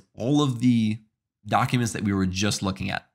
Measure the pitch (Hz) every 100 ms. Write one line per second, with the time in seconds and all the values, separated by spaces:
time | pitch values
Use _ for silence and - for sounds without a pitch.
0 | _ 101 117 147 143 117 123 117 110 107
1 | _ _ _ _ 104 107 127 127 107 -
2 | 104 98 95 92 104 - 98 92 95 -
3 | _